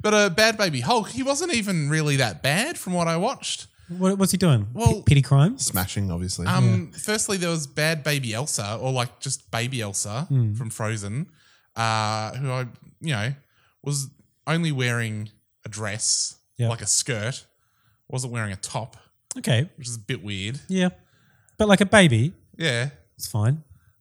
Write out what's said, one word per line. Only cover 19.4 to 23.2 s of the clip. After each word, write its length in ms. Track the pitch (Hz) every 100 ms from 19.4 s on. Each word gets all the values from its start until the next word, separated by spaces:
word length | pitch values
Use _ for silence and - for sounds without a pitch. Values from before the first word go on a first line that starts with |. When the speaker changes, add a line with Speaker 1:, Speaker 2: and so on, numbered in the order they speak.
| 233 117 165 -
Speaker 1:
Which 100 | 120
is 80 | 117
a 40 |
bit 220 | 101 120
weird. 360 | 98 98 98 139 -
Speaker 2:
Yeah. 220 | 185 180 180 _ _ _ _ _ -
But, 100 | 214
like, 140 | 196
a 40 | 196
baby. 480 | 214 175 110 139 - _ -
Speaker 1:
Yeah. 320 | 160 120 131 - _
Speaker 2:
It's 100 | -